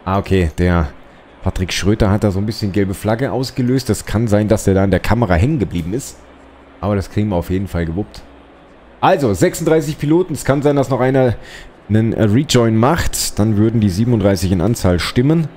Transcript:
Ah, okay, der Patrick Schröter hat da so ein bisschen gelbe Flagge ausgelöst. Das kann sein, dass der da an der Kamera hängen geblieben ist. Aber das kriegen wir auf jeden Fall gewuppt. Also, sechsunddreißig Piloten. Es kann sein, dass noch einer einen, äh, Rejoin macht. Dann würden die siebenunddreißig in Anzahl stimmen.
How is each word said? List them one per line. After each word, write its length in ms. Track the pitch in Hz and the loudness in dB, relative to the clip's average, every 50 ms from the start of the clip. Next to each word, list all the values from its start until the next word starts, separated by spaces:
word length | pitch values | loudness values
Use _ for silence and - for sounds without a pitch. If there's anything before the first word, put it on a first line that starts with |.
| _ | _
Ah, 140 | 92 95 101 | -2 -4 -4
okay, 320 | 98 - 98 95 87 78 - - | -2 0 0 0 0 0 0 0
der 300 | 87 90 87 87 85 - - - - - - - - - - - - | 0 2 2 2 0 -2 -6 -16 -20 -20 -20 -20 -20 -20 -20 -8 -8
Patrick 280 | 92 - - 95 85 | -6 -4 -4 -6 -4
Schröter 380 | - - - 98 110 110 117 98 | -4 -2 0 0 2 2 2 2
hat 140 | 98 107 - | 2 2 0
da 80 | 104 | 0
so 80 | 87 95 | 0 -2
ein 40 | 104 | -4
bisschen 280 | 107 - - 110 101 | -4 -6 -4 -6 -2
gelbe 200 | 85 104 98 95 | 0 0 -2 -2
Flagge 380 | 98 - - 104 113 113 139 117 | -4 -4 -2 -4 -2 -2 -2 -4
ausgelöst. 580 | 90 127 131 123 - - 127 120 131 135 - - | -4 -4 -6 -6 -4 -4 -2 0 0 -2 0 -2
Das 160 | 101 - - | -4 -2 -2
kann 220 | - - 107 120 | -4 -2 -2 0
sein, 220 | 113 104 104 107 101 | 2 2 2 2 2
dass 160 | 113 101 - | 0 2 2
der 100 | 101 95 | 2 2
da 80 | 95 | 2
an 80 | 95 98 | 2 2
der 80 | 92 87 | 2 0
Kamera 360 | - - 104 117 120 92 90 | 2 0 2 2 2 2 2
hängen 260 | 82 95 135 165 139 | 2 2 2 0 -2
geblieben 340 | 95 - - 87 78 87 101 | -2 -2 -4 -6 -6 -4 -6
ist. 220 | 135 147 - - - - - - - - - - - - - - - | -8 -8 -10 -18 -20 -20 -20 -20 -20 -20 -20 -20 -20 -20 -20 -16 -8
Aber 160 | - 101 104 | -4 -2 -2
das 120 | 98 92 - | -2 -4 -4
kriegen 200 | - 104 104 107 | -4 -4 -2 0
wir 80 | 95 | -2
auf 140 | 85 82 - | -4 -2 -2
jeden 180 | 90 95 101 90 | -4 -4 -4 -4
Fall 180 | - 87 85 | -4 -4 -4
gewuppt. 340 | 80 80 95 104 - - - - - - - - - - - - - - - - - - - | -4 -4 -6 -6 -8 -12 -20 -20 -20 -20 -20 -20 -20 -20 -20 -20 -20 -20 -20 -20 -20 -8 -2
Also, 320 | - 151 185 170 143 110 | 2 2 2 2 2 0
sechsunddreißig 680 | 98 85 160 180 175 - 165 160 156 160 151 151 147 - | 2 2 0 0 0 -2 0 2 2 2 0 -2 -6 -4
Piloten. 360 | - 143 156 175 185 - 151 | 0 2 2 2 2 0 -6
Es 100 | - - | -6 -2
kann 160 | - 135 147 | -2 0 2
sein, 140 | 131 147 143 | 2 2 2
dass 160 | 143 131 - | 2 0 0
noch 80 | 135 117 | 0 0
einer 380 | 127 127 135 135 131 123 110 - - - - - - - - - - - | 0 2 2 2 2 2 0 -4 -8 -18 -20 -20 -20 -20 -20 -20 -4 0
einen, 260 | 101 110 113 113 - | 2 2 2 2 0
äh, 100 | - 110 | 0 2
Rejoin 520 | 104 101 127 160 165 - 123 117 113 113 | 2 2 2 2 2 2 2 2 4 2
macht. 640 | 110 117 131 170 - - - - - - - - - | 2 2 2 2 0 -2 -2 -2 -2 -6 -6 -2 0
Dann 180 | 104 113 110 | 0 0 2
würden 240 | 101 107 117 113 117 | 2 2 2 2 2
die 100 | 107 101 | 2 2
siebenunddreißig 600 | 85 95 117 123 120 110 95 101 98 92 98 90 | 2 0 0 2 2 2 2 2 0 0 0 0
in 100 | 98 92 | 0 0
Anzahl 380 | 80 107 120 - - 95 90 85 | 0 0 -2 0 2 0 0 0
stimmen. 480 | - - - 123 123 143 160 170 160 143 - | -2 -2 0 0 2 2 2 2 0 -4 -8